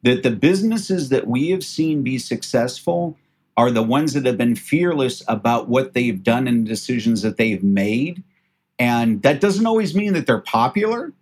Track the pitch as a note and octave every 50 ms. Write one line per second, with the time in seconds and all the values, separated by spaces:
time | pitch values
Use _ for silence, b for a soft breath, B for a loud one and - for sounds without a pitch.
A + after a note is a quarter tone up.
0 | - B2 B2 - - B2 A#2 G2 - D3+ F#3 F#3+ G3 A3+ A3 A3+ - - F#3+ F3+
1 | D3+ C3 C3+ B2+ - A2 A#2+ B2+ C#3+ E3 F#3 F#3+ F#3 - - - D#3+ D#3+ D#3 D3
2 | C3 B2 C3 B2+ - - B2 A#2 - - - B2+ A#2 B2 - - - - E3+ F3
3 | F3 E3 D#3 _ _ _ _ _ _ _ _ - A#2 B2 A#2+ A2+ A2+ A2+ B2 C#3
4 | D#3 D#3 C3 C#3+ C3 B2+ B2 G2 A#2+ A#2+ A#2 G#2+ - - - D#3 F3 F3 E3+ D3
5 | C3+ B2 - - - - A2+ G#2+ - A#2+ A#2 A#2 - - A#2+ C3 C3+ C3 - B2+
6 | B2 A#2+ G#2+ F#2+ F#2+ A#2 A#2 A#2+ C3 B2+ A#2+ A#2 A2+ G#2+ A2+ G#2+ - - B2+ A#2+
7 | G#2+ A#2 A#2 G#2+ F#2+ A2 G#2 - A#2 A2+ G#2 F#2 F#2+ G2 G2 G2 G2 G2+ G#2+ A#2
8 | C#3 E3+ F3 F3+ - _ _ _ _ _ _ _ _ _ _ _ B2 A#2+ A#2+ A#2
9 | A#2 A#2 A2 G2 G2+ C3+ D3+ - - G3+ F#3+ G3+ A3+ A3+ A3 A3 G#3+ F3 D3+ F#3+
10 | G#3 G#3 F#3+ E3 C3 - A#2+ G#2 - - - A2+ A#2 B2+ - G#3 G#3 G#3+ A3+ A#3+
11 | - E4 - _